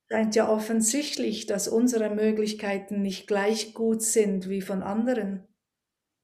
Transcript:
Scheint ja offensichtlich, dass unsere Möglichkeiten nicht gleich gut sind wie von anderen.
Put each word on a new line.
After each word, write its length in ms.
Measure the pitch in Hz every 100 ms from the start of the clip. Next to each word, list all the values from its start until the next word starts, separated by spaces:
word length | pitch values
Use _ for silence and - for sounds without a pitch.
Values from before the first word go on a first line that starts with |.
| _
Scheint 260 | 220 220 220
ja 140 | 220
offensichtlich, 960 | 214 214 226 220 285 294 - 226 214 -
dass 220 | 196 -
unsere 420 | 220 247 226 214
Möglichkeiten 920 | 208 214 214 214 - 202 196 190 202
nicht 260 | 196 190 -
gleich 460 | 202 202 220 -
gut 280 | - 226 220
sind 480 | - 226 202 190 185
wie 120 | 196
von 200 | 185 190
anderen. 640 | 196 220 247 233 196 196 - _ _ _ _ _ _ _